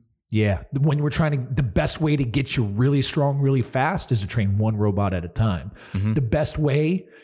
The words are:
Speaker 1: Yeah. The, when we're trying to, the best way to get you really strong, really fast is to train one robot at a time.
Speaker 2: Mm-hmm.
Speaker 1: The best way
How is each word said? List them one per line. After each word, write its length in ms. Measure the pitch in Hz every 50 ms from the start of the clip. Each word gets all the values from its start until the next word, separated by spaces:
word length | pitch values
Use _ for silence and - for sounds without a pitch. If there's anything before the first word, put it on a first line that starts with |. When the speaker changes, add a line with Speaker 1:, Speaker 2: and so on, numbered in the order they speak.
| _ _ _ _ _ _
Speaker 1:
Yeah. 340 | 113 107 107 104 98 87 - - -
The, 60 | 135
when 200 | 139 160 143 147
we're 80 | 147 151
trying 220 | - - 160 151 147 135 123 127
to, 60 | 131
the 100 | 110 139
best 380 | 110 - 175 151 - - -
way 140 | 160 156 147 139
to 60 | 139
get 320 | 117 101 139 131 - - 143
you 60 | 113
really 380 | 101 101 104 123 139 139 139
strong, 380 | 131 - - 160 143 143 139 139
really 220 | 139 135 135 135
fast 500 | 113 - - 131 131 156 - 160 - -
is 100 | 131 107
to 60 | 98 95
train 300 | - 117 104 98 98 104
one 180 | 107 110 110 104
robot 360 | 107 104 98 98 101 98 92
at 100 | 90 82
a 40 | 87
time. 420 | - - 113 113 95 82 65 - - - - - -
Speaker 2:
Mm-hmm. 200 | 95 101 110 110
Speaker 1:
The 80 | 120
best 360 | 131 110 131 151 151 - - -
way 480 | 156 147 123 147 151 156 180 185 - - - -